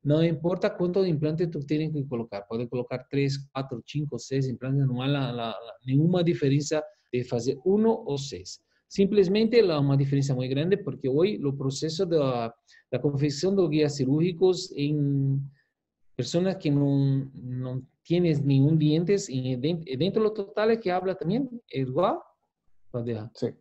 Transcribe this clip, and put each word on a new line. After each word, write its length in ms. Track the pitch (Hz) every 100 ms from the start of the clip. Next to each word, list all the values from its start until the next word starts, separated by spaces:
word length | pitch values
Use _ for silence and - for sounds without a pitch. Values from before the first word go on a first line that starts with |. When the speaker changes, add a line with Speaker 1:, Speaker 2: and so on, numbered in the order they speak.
Speaker 1:
no 200 | 139 151
importa 540 | 165 156 170 185 214 -
cuántos 300 | 180 196 185
implantes 420 | 151 151 160 170
tú 100 | 156
tienes 300 | 139 151 156
que 160 | 151 135
colocar, 380 | 117 113 101 -
puedes 220 | 117 123
colocar 380 | 127 120 127 -
tres, 380 | 139 139 139 -
cuatro, 300 | 135 135 117 -
cinco, 320 | 147 147 117
seis 280 | - 135 131
implantes, 400 | 113 131 139 135
no 160 | 120
hay 80 | 135
la, 220 | 143 123
la, 140 | 120 113
la, 260 | 101 117 - 127
ninguna 360 | 139 165 180
diferencia 640 | 170 139 139 143 147 156 156 _ -
de 160 | 123 120
hacer 280 | 120 120 -
uno 340 | 185 208 226 - 139
o 120 | 143
seis. 440 | - 90 - - _ _ _
Simplemente 760 | - 196 208 180 208 226 233
la, 180 | 185 147
una 160 | 143 139
diferencia 380 | 139 139 139
muy 140 | 123 127
grande 280 | 135 175 202
porque 320 | 139 127 131
hoy 280 | 143 196 202
el 140 | 139 139
proceso 480 | 135 135 160 160
de 140 | 180 160
la, 360 | 135 120 113 - _ - -
la 100 | 127
confección 560 | 147 135 147 135 185 196
de 60 |
los 80 | 160
guías 260 | 151 147 143
cirúrgicos 720 | 131 151 180 170 185 180 - -
en 720 | 143 151 143 139 139 139 139 _ _ _ _ _ _ -
personas 400 | 120 170 190 185
que 140 | 151
no, 600 | 143 143 139 139 135 135
no 500 | - 123 127 127 131 - _
tienes 400 | - 175 170 139
ningún 340 | 139 135 143 160
dientes, 500 | 151 160 180 196 -
y 240 | 131 127
den-, 300 | 123 147 170 160 131
dentro 220 | 185 220
de 80 | 214
los 60 |
totales 460 | 208 196 214 220 226
que 100 | 185
habla 240 | 180 185
también, 340 | 180 160 233 254 233 _
igual, 500 | 135 127 139 208 349 - _ _ _ _ - -
pues 140 | 120
deja. 260 | 120 107 113
Speaker 2:
Sí, 140 | - 151 -